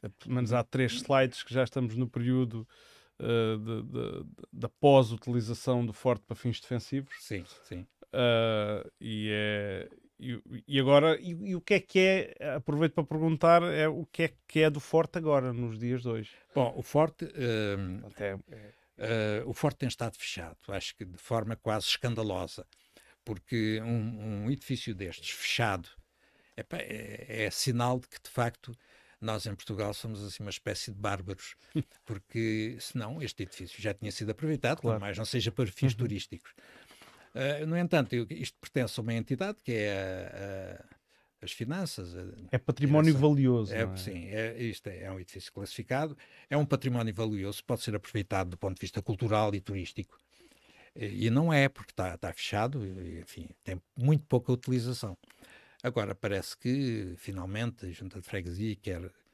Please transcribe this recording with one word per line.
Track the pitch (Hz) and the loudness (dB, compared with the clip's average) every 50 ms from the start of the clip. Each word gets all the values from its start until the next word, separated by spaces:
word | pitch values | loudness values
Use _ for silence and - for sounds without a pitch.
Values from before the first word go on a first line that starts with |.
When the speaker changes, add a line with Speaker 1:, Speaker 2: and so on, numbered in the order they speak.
Speaker 1:
eh, | - 98 | -14 -14
pelo | - _ - 113 120 | -12 _ -6 -2 0
menos | 127 120 104 | 0 0 2
há | 123 120 117 | 2 0 0
três | - - 131 127 113 | 0 0 0 2 2
Speaker 2:
Uhum. | 117 123 | 0 -4
Speaker 1:
slides | - - 139 135 131 127 - - - | 0 4 6 6 6 4 2 -8 -10
que | - 120 | -2 0
já | 131 127 | 0 0
estamos | - - 135 123 110 110 | 2 0 -2 -2 0 0
no | 123 127 120 | -2 -2 -2
período, | - 120 120 127 127 127 127 113 113 113 110 _ - - - - - - _ _ _ - | -2 -2 2 2 4 4 2 0 -2 -8 -10 _ -18 -20 -20 -20 -20 -20 _ _ _ -6
eh, | - 117 117 117 113 110 110 | -2 2 2 4 4 2 0
de, | 107 107 113 113 110 | -2 -4 -4 -6 -6
de, | 113 - - 120 117 - - - - | -6 -6 -6 -4 -4 -4 -6 -8 -10
de, | - - - - _ | -12 -16 -18 -20 _
da | - - 120 - | -8 -8 -8 -8
pós-utilização | _ - 151 143 139 135 123 110 117 107 - 127 120 120 107 113 113 - - 135 123 120 120 | _ 6 8 10 10 10 8 6 0 -6 -4 -2 0 0 0 -2 -6 -4 0 0 2 2 0
do | 110 | -2
forte | 104 - - 127 117 101 _ | -4 0 2 2 2 2 _
para | - 110 | -12 -12
fins | - - 120 110 - | -4 -2 -4 -4 -4
defensivos. | - - 123 113 - - 135 139 139 - - - | -6 -4 -4 -4 -4 -4 -6 -6 -6 -8 -16 -16
Speaker 2:
Sim, | - - 107 92 - - - - - | -10 -8 -8 -8 -10 -12 -20 -20 -16
sim. | - 92 87 92 _ _ _ - - | -12 -12 -12 -12 _ _ _ -18 -6
Speaker 1:
Eh, | - 127 123 120 117 113 113 113 110 107 104 104 104 - - - _ - | 0 2 4 4 4 4 4 2 2 0 0 0 -2 -4 -6 -10 _ -12
e | - 113 110 107 107 107 | -8 -6 -4 -4 -2 -2
é, | 104 107 107 104 104 104 104 101 95 92 - - - - _ _ _ - | 0 0 0 0 0 -2 -2 -4 -6 -6 -8 -10 -14 -20 _ _ _ -12
e, | - 127 120 - _ - 123 110 - | -10 -8 -8 -8 _ -14 -14 -14 -8
e | - 139 135 | 0 2 4
agora, | 131 135 143 143 156 160 156 - | 8 10 10 10 10 8 4 4
e, | - 175 | 0 -8
e | 170 170 208 196 180 | -8 -6 -6 -4 -4
o | 165 | -4
que | - - 202 | 2 2 2
é | 185 | 2
que | - - - 190 | 2 4 4 6
é, | 185 190 190 190 - - - - - 151 131 | 6 8 6 4 0 -4 -8 -8 -6 -4 -4
aproveito | 147 - - 147 147 165 147 - | -4 -2 0 2 4 4 4 4
para | 170 143 | 0 -2
perguntar, | - 156 156 160 165 160 - 170 165 170 170 | 0 0 2 2 2 4 6 8 10 10 8
é | 175 175 151 156 156 156 | 8 4 2 2 2 2
o | - 170 160 | 2 -2 -8
que | _ - - 202 | _ 0 0 0
é | 220 - _ _ | 0 0 _ _
que | - - 156 | 0 4 6
é | 156 156 | 6 6
do | 147 143 | 6 2
Forte | - - - 160 160 - - 170 | -4 4 4 4 4 4 -2 -2
agora, | 160 151 143 135 127 127 | 2 4 4 4 4 2
nos | 117 120 120 117 110 107 | -2 -2 -2 -4 -4 -4
dias | 120 120 127 123 | -2 -2 -2 -2
de | 123 120 | -2 -4
hoje? | 113 110 104 - - - _ _ - | -4 -4 -6 -10 -14 -20 _ _ 2
Speaker 2:
Bom, | 139 123 117 - | 2 2 2 0
o | 123 | -6
Forte, | - - - 147 160 160 - - 170 - - | -10 0 4 4 4 4 0 -8 -12 -10 -6
ehm, | 147 123 120 113 107 107 101 101 98 98 90 92 110 | -2 0 0 2 2 0 0 -2 -2 -4 -6 -6 -8
Speaker 1:
Portanto, | 110 107 - - | -12 -14 -8 -6
é, | 104 98 98 95 - - 117 | -4 -4 -4 -6 -10 -16 -20
é | 110 104 104 - _ _ _ _ - | -20 -20 -20 -20 _ _ _ _ -8
Speaker 2:
eh, | 107 113 113 110 107 107 104 110 - | -4 -2 0 0 2 0 0 -2 -2
o | 131 113 | -4 -4
Forte | - 156 143 - - | 0 0 0 0 0
tem | 135 123 | -4 -4
estado | - - 120 110 - | -4 -4 -6 -6 -6
fechado, | - - - - 90 82 82 78 _ - - | -8 -10 -8 -8 -8 -10 -12 -14 _ -10 -8
acho | 98 92 - - - | -6 -6 -6 -8 -10
que | - 101 | -12 -14
de | 92 87 - | -14 -14 -16
forma | - - 117 113 104 113 113 | -6 -2 -2 -2 0 -2 -6
quase | - - 117 107 104 - | -4 -2 -2 0 0 0
escandalosa, | - - - - 120 113 113 110 104 92 92 87 - - - - _ _ _ _ _ _ - _ _ _ _ - | 0 -2 0 0 -2 -2 -2 -2 -2 -2 -2 -4 -6 -8 -14 -16 _ _ _ _ _ _ -20 _ _ _ _ -10
porque | 110 104 87 _ - 123 113 107 110 110 110 | -10 -10 -10 _ -4 0 0 2 0 0 -2
um, | 110 117 120 113 107 117 117 107 107 110 104 101 107 | -2 -2 -2 0 -2 -4 -6 -6 -6 -6 -6 -2 0
um | 123 | -2
edifício | 139 - - - 127 - - 117 104 | -2 -2 -2 -6 -6 -4 -4 -8 -6
destes | 92 98 85 - - - - | -6 -8 -8 -8 -8 -10 -10
fechado, | - - - - - 120 117 104 95 87 82 - - - _ _ _ _ _ _ _ _ _ _ - | -8 -6 -4 -2 0 2 2 2 0 -2 -4 -10 -18 -20 _ _ _ _ _ _ _ _ _ _ -14
epá, | - - - 175 165 | -14 -10 -8 -8 -10
é, | - - 107 110 110 104 104 - - - 110 110 107 | -8 -8 -10 -10 -10 -12 -12 -14 -12 -10 -4 -2 -2
é | 98 | -2
sinal | - - - 131 117 120 120 123 127 127 | 0 0 0 0 2 2 2 2 2 0
de | - _ | -4 _
que, | - - | -20 -18
de | _ - | _ -6
facto, | - 123 120 120 - _ - 120 117 _ _ _ - - _ _ _ - | -2 0 0 0 -2 _ -16 -18 -18 _ _ _ -20 -20 _ _ _ -8
nós | 104 110 110 104 - | -6 -4 -4 -4 -4
em | 110 98 | -6 -8
Portugal | - - - - 107 101 104 104 | -8 -8 -8 -4 -2 -2 -4 -4
somos | - - 113 107 98 104 | -6 -8 -8 -8 -8 -10
assim | 98 - - | -10 -10 -10
uma | 104 101 | -8 -8
espécie | - - - - 95 - - 117 | -10 -6 -6 -6 -4 -4 -6 -8
de | 98 98 | -8 -4
bárbaros, | 104 101 101 92 87 101 95 - - - - _ _ - - | -2 -2 -2 -2 -4 -8 -10 -10 -10 -18 -18 _ _ -4 -4
Speaker 1:
<laughs> | 151 - _ - _ _ | -4 -4 _ -12 _ _
Speaker 2:
porque | - 110 98 _ _ - 113 113 110 107 110 110 117 127 113 | -10 -10 -10 _ _ -4 -2 0 0 0 0 -2 -4 -6 -8
senão | - - - 123 107 110 147 165 | -12 -6 -6 -6 -6 -4 -6 -6
este | 135 104 - - 95 | -8 -8 -6 -8 -8
edifício | - - - 95 - - - | -8 -8 -14 -14 -14 -12 -6
já | 104 104 95 | -4 -4 -4
tinha | - 107 104 | -4 -6 -8
sido | - - 110 107 | -6 -6 -4 -4
aproveitado, | 104 - 156 156 151 131 - 120 156 - | -4 -2 -2 -2 -2 0 0 0 0 2
Speaker 1:
Claro. | - 117 110 | 0 0 0
Speaker 2:
quanto | 104 | 0
mais | 101 104 87 107 | -2 -4 -4 -4
não | 113 | -4
seja | - - 120 98 113 | -2 -2 0 -2 0
para | - - 123 | 0 0 -2
fins | 92 - - 139 - | -2 0 2 2 2
Speaker 1:
Uhum. | 110 110 | 2 2
Speaker 2:
turísticos. | 123 110 104 - - - - 85 _ - - - - - - - - - - - - - - - - - - | -2 -2 -2 -4 -6 -10 -14 -16 _ -20 -20 -20 -20 -20 -20 -20 -20 -20 -20 -20 -20 -20 -20 -20 -20 -12 -6
Eh, | 131 131 143 147 147 156 | -4 -2 -2 -2 -2 -2
no | 160 170 | 0 0
entanto, | 175 175 - 175 151 123 - 127 | 0 2 4 4 4 4 4 0
eu, | 120 113 - | -2 -2 -2
isto | - - 127 - _ _ | -6 -8 -8 -8 _ _
pertence | - - - 139 120 104 - 123 | -18 -2 0 0 0 0 -2 -4
a | |
uma | 107 117 113 | -2 -2 -2
entidade | 113 113 - 135 131 190 208 208 _ | -2 0 -2 -2 -2 -2 -6 -6 _
que | - - | -6 -2
é | 117 107 107 104 98 98 95 95 92 92 95 92 90 98 98 98 95 95 95 92 92 90 | 0 0 0 0 0 -2 -2 -4 -4 -6 -8 -10 -10 -10 -8 -8 -8 -8 -10 -10 -12 -16
a, | |
a, | - - - _ _ _ _ _ _ _ _ _ - | -18 -20 -20 _ _ _ _ _ _ _ _ _ -12
as | - | -12
finanças, | - - 117 123 165 196 180 - - - 90 87 85 | -8 -6 -4 -4 -2 -4 -4 -6 -6 -8 -10 -10 -10
a | 90 90 92 - - 90 - | -10 -10 -12 -12 -14 -6 -2
Speaker 1:
É | 131 123 | -2 0
património | - - 127 - 147 139 151 151 160 160 | 2 0 2 4 4 6 8 8 8 8
Speaker 2:
direção. | 147 131 147 151 | 8 8 8 6
Speaker 1:
valioso, | 147 139 131 127 123 117 107 98 110 | 8 8 8 6 6 6 4 0 0
Speaker 2:
É, | 110 113 | -2 -2
Speaker 1:
não | 95 | -2
é? | 95 | -2
Speaker 2:
sim, | 95 - - 92 87 85 95 | -6 -8 -8 -8 -8 -8 -6
é, | 104 110 110 117 120 117 | -4 -4 -4 -4 -4 -6
isto | 120 113 92 - - 104 | -6 -6 -6 -8 -10 -12
é, | 92 90 | -12 -10
é | 92 95 | -10 -10
um | 95 92 | -10 -10
edifício | 87 - - 92 - - | -12 -12 -14 -16 -16 -14
classificado, | - 101 101 - - - - - 127 139 156 156 143 - - - - - - - | -12 -10 -10 -10 -10 -12 -6 -4 -2 -2 -2 -4 -6 -12 -18 -20 -20 -20 -8 -2
é | 143 | 0
um | 151 147 | 0 2
património | - 143 139 - 131 123 120 113 110 98 | 2 0 0 0 -2 0 0 0 -2 -2
valioso, | 110 113 110 107 98 95 101 104 - - | -2 -2 -2 -2 -2 -4 -4 -6 -8 -4
pode | - 120 - | -4 -4 -2
ser | - 117 104 | -2 -4 -4
aproveitado | 101 - - - 107 98 - 101 95 92 87 | -6 -6 -4 -4 -4 -2 0 -2 -2 -2 -2
do | 87 | -6
ponto | - - 95 92 | -4 -4 -4 -4
de | - | -4
vista | 101 92 - 101 | -8 -6 -6 -6
cultural | - - 104 - 120 104 110 107 110 104 104 | -4 -4 -2 -2 0 2 2 2 2 2 0
e | 95 | -4
turístico. | - - 98 92 85 - - - 95 _ - _ _ _ _ _ - - _ _ _ - - - - - _ | -6 -6 -6 -6 -6 -6 -8 -10 -10 _ -14 _ _ _ _ _ -20 -20 _ _ _ -20 -20 -20 -20 -20 _
E, | - 113 101 98 101 110 | -8 -8 -6 -2 0 2
e | 113 | 4
não | 120 143 170 165 | 4 4 4 4
é, | 156 139 139 135 | 6 6 4 4
porque | - - 104 - | 2 -4 -18 -12
tá, | - - 92 90 85 | -6 -4 -4 -4 -4
tá | - - 85 | -6 -8 -8
fechado, | - - - - - 104 113 131 147 127 101 | -6 -6 -6 -2 0 0 0 0 -2 -4 -6
e, | 95 92 95 87 85 85 82 | -6 -8 -8 -10 -10 -10 -12
enfim, | 78 - - - 85 85 - _ | -14 -14 -16 -16 -16 -16 -18 _
tem | - 98 92 85 _ _ - | -10 -8 -8 -8 _ _ -4
muito | 123 123 147 156 147 - | 2 4 6 6 4 4
pouca | - 127 120 - - | 2 2 2 4 2
utilização. | 127 123 - 127 127 123 113 127 120 - - 98 92 _ _ _ - _ - - - - - _ _ _ | -2 0 0 0 0 0 0 -2 -6 -6 -6 -8 -10 _ _ _ -20 _ -20 -20 -20 -20 -20 _ _ _
Agora, | - 123 120 117 104 101 98 | -6 -2 -2 0 -2 -2 -4
parece | - - 98 101 95 - - - | -4 -2 -2 -2 -2 -4 -6 -12
que, | _ - 123 131 139 135 123 113 107 95 90 87 - | _ -2 0 0 2 0 0 -2 -2 -4 -8 -10 -10
finalmente, | - - 98 92 87 95 101 107 120 113 117 - 98 | -10 -8 -8 -6 -6 -6 -4 -4 -4 -4 -6 -8 -12
a | 90 | -12
Junta | 82 - 95 92 - 95 | -10 -10 -12 -12 -12 -12
de | - | -12
Freguesia | - 110 98 87 87 87 95 110 110 101 | -6 -6 -6 -4 -4 -4 -4 -4 -4 -4
quer | - - 101 90 85 90 92 _ _ _ _ | -4 -6 -6 -6 -6 -8 -12 _ _ _ _